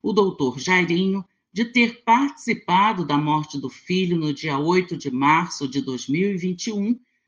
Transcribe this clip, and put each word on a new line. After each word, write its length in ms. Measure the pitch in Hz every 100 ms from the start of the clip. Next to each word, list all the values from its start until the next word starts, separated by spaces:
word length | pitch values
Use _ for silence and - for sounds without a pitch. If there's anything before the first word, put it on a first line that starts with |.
o 100 | 202
doutor 460 | 202 196 - 135 131
Jairinho, 640 | 185 185 175 170 190 196 185 _ _ 185
de 100 | 233
ter 360 | 247 233 -
participado 1000 | - 233 285 - - 214 - 180 208 190
da 120 | 151 147
morte 400 | 151 151 147 143
do 80 | 127
filho 500 | - - 180 185 175
no 160 | 151
dia 240 | 139 156 139
oito 380 | 151 180 180 151
de 120 | 143
março 600 | 127 139 160 175 - 139
de 120 | 139
dois 280 | 139 123 -
mil 240 | 151 202
e 40 | 190
vinte 300 | 185 180 -
e 60 |
um, 260 | 208 202 247 _ _